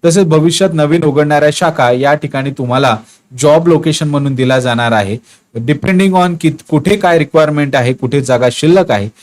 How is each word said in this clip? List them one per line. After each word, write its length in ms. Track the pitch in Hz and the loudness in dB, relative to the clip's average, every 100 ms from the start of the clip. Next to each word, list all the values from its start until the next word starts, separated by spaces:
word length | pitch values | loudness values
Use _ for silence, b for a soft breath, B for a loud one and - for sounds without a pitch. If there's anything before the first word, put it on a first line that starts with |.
तसेच 220 | 175 170 185 | 2 2 2
भविष्यात 440 | 156 160 165 190 | 2 2 0 -2
नवीन 300 | 160 147 165 | 0 0 0
उघडणाऱ्या 480 | 156 139 147 147 147 | 0 0 0 2 0
शाखा 380 | 147 175 - 123 | 0 -2 0 0
या 240 | 127 139 | 2 0
ठिकाणी 360 | 147 135 135 135 | -2 -2 -6 -6
तुम्हाला 460 | 139 127 123 135 107 b b _ 127 | -6 -4 0 0 -2 b b _ -2
जॉब 300 | 147 156 165 | 2 4 4
लोकेशन 400 | 156 160 151 151 | 2 0 -4 -2
म्हणून 260 | 147 139 | -2 -4
दिला 260 | 131 127 131 | -2 0 0
जाणार 320 | 123 120 117 | 0 -2 0
आहे. 260 | 110 98 113 b b b 117 | 0 -2 -6 b b b -10
Depending 580 | 117 147 - 185 190 | -4 -2 0 2 2
on 200 | 185 180 165 | 2 0 0
की 100 | 160 | -4
कुठे 460 | 156 - 151 160 202 | -4 -4 -2 0 0
काय 220 | 185 165 | 2 0
रिक्वायरमेंट 580 | 147 160 156 147 143 135 | 2 0 2 0 -2 0
आहे, 160 | 123 | -2
कुठे 280 | 127 127 143 | -2 -2 -2
जागा 280 | 131 123 123 | 0 0 0
शिल्लक 380 | - 151 185 180 | 0 2 2 2
आहे, 180 | 110 104 _ | -2 -4 _